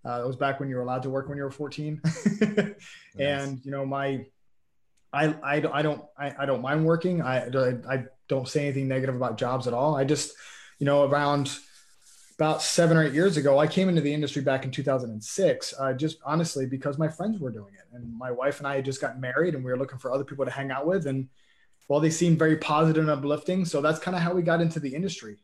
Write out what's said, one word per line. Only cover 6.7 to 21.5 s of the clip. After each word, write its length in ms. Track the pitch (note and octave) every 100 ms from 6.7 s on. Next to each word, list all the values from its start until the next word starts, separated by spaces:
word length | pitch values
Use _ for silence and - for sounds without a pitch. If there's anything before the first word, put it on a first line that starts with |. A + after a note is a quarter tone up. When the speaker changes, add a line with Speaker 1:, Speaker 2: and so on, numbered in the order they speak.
| D3+
Speaker 1:
working. 380 | D#3+ E3 F3+ E3+
I, 240 | C3 C3 B2
I, 280 | C3 B2+ B2 A#2+
I 140 | C3 A#2 _ -
don't 200 | C3+ B2
say 180 | D3+
anything 220 | C#3+ C3+ C3+
negative 280 | C3 C3
about 240 | B2 B2 A2+
jobs 260 | B2 B2+
at 80 | B2
all. 220 | B2 D3
I 80 | D3
just, 320 | C#3 D3 - - - - - _
you 80 |
know, 200 | C#3+ C#3+
around 520 | C#3 C#3 C#3+ C#3+ C3 - - - _ _ - - - -
about 240 | D#3 D#3
seven 360 | - - E3+ E3
or 60 |
eight 80 | D3+
years 240 | C#3 F#3+ D3+
ago, 200 | C#3 C#3
I 80 |
came 240 | D3+ F3+ F#3+
into 120 | E3+
the 120 | C#3+
industry 300 | D3+ C#3+ C#3+
back 220 | C#3 C3
in 40 | C3+
two 140 | C3
thousand 260 | C#3 C3+ A#2+
and 140 | G#2+
six, 500 | - - F3+ - - -
uh, 140 | C3+
just 240 | B2+ D#3 D#3+
honestly 440 | C#3 D#3 E3 C#3 C3
because 320 | C3 C#3+ C#3+
my 80 | D#3
friends 320 | D#3+ G3+ G#3+
were 100 | C3
doing 240 | G#2+ G2+
it. 220 | - _
And 200 | A#2+ A#2+
my 140 | A#2 B2+
wife 300 | B2 C3+ C#3+
and 80 | C#3+
I 80 |
had 100 | C#3
just 160 | C3+ C3+
gotten 180 | C#3 B2+
married, 360 | B2+ C3+ F3
and 100 | C#3+
we 60 | B2+
were 80 | B2+
looking 180 | C#3 C3
for 140 | B2
other 140 | C3+
people 200 | C#3 C#3
to 60 | B2+
hang 180 | A#2+ C#3
out 160 | C3
with. 220 | D3+ F#3+ C#3+
And 220 | C3+ C3 _ _